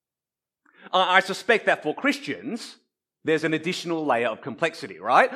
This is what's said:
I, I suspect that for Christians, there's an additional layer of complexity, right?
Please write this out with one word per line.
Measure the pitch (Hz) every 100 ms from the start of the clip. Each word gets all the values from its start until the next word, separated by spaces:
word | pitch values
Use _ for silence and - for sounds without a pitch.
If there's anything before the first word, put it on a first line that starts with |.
| _ _ _ _ _ _ _ _ -
I, | 185 180 185
I |
suspect | 185 185 - 214 190
that | 156
for | 151
Christians, | - 277 - 147 90 117 226 - - _ _ _ _
there's | 143 156
an | 160
additional | 156 165 175 170 160
layer | 147 117 117
of | 110
complexity, | 135 107 165 - 117 82
right? | 104 151 254